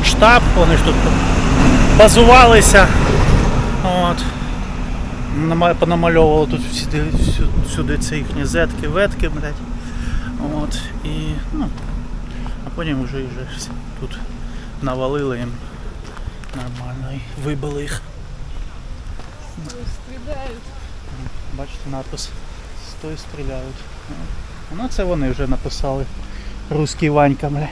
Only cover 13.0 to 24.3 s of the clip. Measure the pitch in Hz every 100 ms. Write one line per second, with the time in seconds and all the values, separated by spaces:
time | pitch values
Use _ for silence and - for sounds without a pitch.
13 | 127 135 127 131 131 - - - - 113
14 | 117 - - - - - - - 135 127
15 | 131 147 139 120 120 120 - - - -
16 | - - - - - 131 123 123 123 127
17 | 131 139 117 - 139 139 147 143 143 -
18 | - - - - - - - - - -
19 | - - - - - - 156 240 240 -
20 | - 262 269 277 269 233 - - - -
21 | - 131 127 - - 131 - - 139 135
22 | 135 147 - - - - - - - -
23 | 156 151 - 151 135 131 131 135 - -
24 | - 156 160